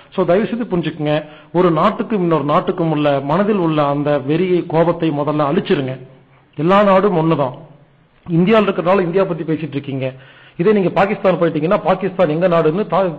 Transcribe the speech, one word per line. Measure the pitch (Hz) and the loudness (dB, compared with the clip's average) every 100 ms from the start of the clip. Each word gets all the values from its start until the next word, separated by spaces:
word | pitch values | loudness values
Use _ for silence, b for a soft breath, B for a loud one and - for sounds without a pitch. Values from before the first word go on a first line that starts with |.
| B | B
So | - | -2
தயவு | 175 180 226 | 2 2 0
செய்து | 226 | -4
புரிஞ்சுக்குங்க, | 220 180 156 160 151 151 - B B | -4 -4 -4 -4 -2 -2 -4 B B
ஒரு | 165 180 | 0 2
நாட்டுக்கும் | 156 196 202 202 180 | 2 0 -2 -4 -2
இன்னொரு | 175 160 | 0 0
நாட்டுக்கும் | 143 151 - 180 165 | 0 0 0 -2 -2
உள்ள | 151 147 139 | 0 0 0
மனதில் | 139 160 202 208 | 0 -2 0 0
உள்ள | 165 156 143 | 0 0 0
அந்த | 143 147 147 127 | 0 0 -2 0
வெறியை, | 160 185 175 - | -2 0 0 0
கோபத்தை | 156 165 170 165 | 0 0 0 -2
முதல்ல | 147 147 151 143 | -2 -2 -2 0
அழிச்சிருங்க. | 170 202 185 131 131 - - _ b _ - | 0 0 -2 -2 -8 -14 -20 _ b _ -4
எல்லா | 160 196 | 2 4
நாடும் | 208 190 202 180 | 4 4 4 2
ஒண்ணுதான். | 160 160 131 131 - - _ _ _ _ - | 2 0 -2 -6 -18 -20 _ _ _ _ -2
இந்தியால | 165 185 220 202 | 2 4 4 2
இருக்கிறதுனால | 190 170 196 | 0 0 2
இந்தியா | 175 180 | 2 0
பத்தி | 180 165 160 | 0 -2 -4
பேசிட்டு | 156 156 | -4 -4
இருக்கீங்க. | 135 135 135 131 131 B B B - | -8 -6 -6 -6 -8 B B B -2
இதே | 175 | 2
நீங்க | 208 170 | 2 2
பாகிஸ்தான் | 165 196 208 196 | 0 0 0 0
போயிட்டீங்கன்னா | 170 170 160 156 202 | 2 0 0 0 0
பாகிஸ்தான் | 156 185 190 185 175 | 0 -2 -2 -2 0
எங்க | 151 180 | 0 0
நாடுன்னு | 165 156 170 208 | 2 2 0 -2
தா-, | 170 190 | 0 -2